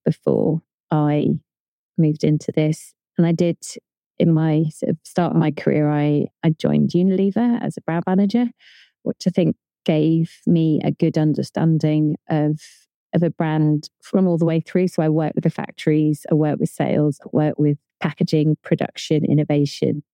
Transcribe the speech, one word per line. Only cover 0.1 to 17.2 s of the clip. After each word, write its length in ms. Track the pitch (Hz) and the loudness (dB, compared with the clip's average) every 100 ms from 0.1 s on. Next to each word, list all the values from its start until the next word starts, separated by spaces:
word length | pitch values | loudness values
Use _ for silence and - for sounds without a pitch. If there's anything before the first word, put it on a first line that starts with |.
| - - 57 - 160 _ _ - | -2 0 0 0 -2 _ _ -4
I 380 | 156 147 147 143 135 _ _ _ _ _ - | 0 2 0 0 -4 _ _ _ _ _ 0
moved 260 | 156 151 | 0 2
into 280 | 156 151 - | 0 0 -2
this. 420 | - 156 160 - _ _ - | 0 0 -2 -8 _ _ 0
And 80 | 170 | 2
I 60 | |
did, 260 | 165 175 - - - _ _ _ - | 2 0 -2 -10 -18 _ _ _ 0
in 140 | 170 | 2
my 320 | 160 160 156 156 | 4 2 2 0
sort 220 | - - | -4 -4
of 60 | 160 | -4
start 300 | - - 170 | -4 -2 0
of 60 | 165 | 2
my 120 | 156 | 0
career, 380 | 151 - 151 147 | -2 -2 0 0
I, 360 | 147 147 147 - - | 0 0 0 -2 -4
I 60 | 160 | -2
joined 400 | 156 - - 143 | -2 -2 0 0
Unilever 720 | 175 190 190 196 202 240 240 | 0 0 2 0 0 0 -2
as 160 | 165 - | -4 -8
a 40 | |
brand 220 | - 165 180 | -6 -4 -2
manager, 440 | 190 202 233 247 - - - _ _ | 0 2 0 -2 -6 -20 -20 _ _
which 200 | - - 180 | -8 -4 -2
I 40 | |
think 260 | 180 160 - _ _ - | 0 0 -2 _ _ -2
gave 480 | 156 156 165 165 - - | 0 2 2 -2 -4 0
me 360 | 170 160 151 | 2 2 0
a 80 | 175 | -2
good 260 | - 165 156 | 0 0 2
understanding 1000 | 156 - 135 - 160 160 156 156 151 - - | 0 0 -4 -2 0 2 0 0 0 -4 -4
of 300 | 156 151 151 - _ _ _ _ 170 | -2 -2 -4 -10 _ _ _ _ 0
of 80 | |
a 60 | 170 | 0
brand 600 | - 160 156 151 151 - _ | -2 -2 2 2 0 -4 _
from 260 | - 190 185 | -4 0 2
all 100 | 165 | 2
the 80 | 165 | 2
way 140 | 165 | 0
through. 300 | - 185 185 | -2 -2 -2
So 120 | - | 0
I 80 | 156 | 0
work 240 | 156 151 | 0 -2
with 100 | - | -2
the 60 | 165 | -2
factories, 760 | - - - - 151 151 151 - | -4 -12 -6 0 2 2 -2 -2
I 60 | 151 | 0
work 240 | 151 143 | 0 0
with 100 | 165 | -4
sales, 500 | - 135 135 151 - | -2 -2 0 0 -2